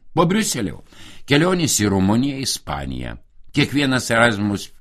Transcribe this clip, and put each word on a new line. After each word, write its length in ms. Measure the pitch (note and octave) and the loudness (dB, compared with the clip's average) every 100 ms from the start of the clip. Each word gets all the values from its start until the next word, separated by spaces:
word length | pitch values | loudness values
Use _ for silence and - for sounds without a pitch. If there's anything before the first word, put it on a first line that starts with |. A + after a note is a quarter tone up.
| - | -6
Po 160 | - | 0
Briuselio 580 | E3+ G#3+ - C3+ F#2 - - - - - | 2 2 0 -2 -6 -8 -16 -20 -18 -10
kelionės 560 | - C#3+ F3 F#3 D3+ - | 2 4 4 2 0 2
į 100 | G#2 | 2
Rumuniją, 480 | G2 F#2+ A2+ C#3 C3+ | 4 4 2 0 -2
Ispaniją. 760 | C3 - - C#2+ C2+ B1+ B1 A1+ - - - | -6 -6 -6 -8 -8 -8 -8 -10 -16 -20 -6
Kiekvienas 640 | - - C#3 C#3 B2+ - | 0 0 2 0 0 0
Erasmus 600 | A2+ A#2 G2+ G#2 G2 - - | 4 4 4 0 -2 -6 -18